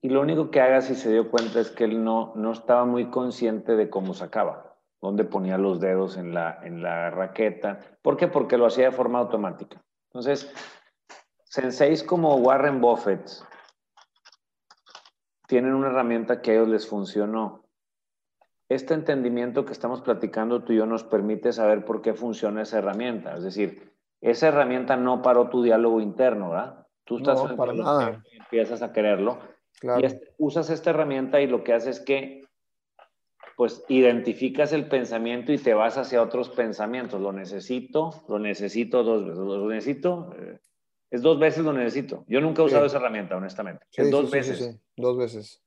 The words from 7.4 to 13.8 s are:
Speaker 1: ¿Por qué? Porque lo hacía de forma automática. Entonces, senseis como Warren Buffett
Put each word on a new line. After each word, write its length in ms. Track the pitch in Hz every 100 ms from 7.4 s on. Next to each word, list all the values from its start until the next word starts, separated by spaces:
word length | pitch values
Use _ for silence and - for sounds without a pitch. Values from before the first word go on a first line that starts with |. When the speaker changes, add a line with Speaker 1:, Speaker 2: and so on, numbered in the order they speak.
| 110 92 104 98 - _
Speaker 1:
¿Por 160 | - 139
qué? 120 | 175
Porque 280 | 151 117 123
lo 80 | 117
hacía 200 | 117 127
de 60 |
forma 260 | 127 117 123
automática. 640 | 120 110 98 85 - - _ _
Entonces, 480 | _ 127 123 143 - - - - _ _ _ - _ _ _
senseis 580 | - 131 123 147 156
como 320 | - 180 160 139
Warren 440 | 123 135 147 135
Buffett 480 | 120 113 104 95 - - - - - _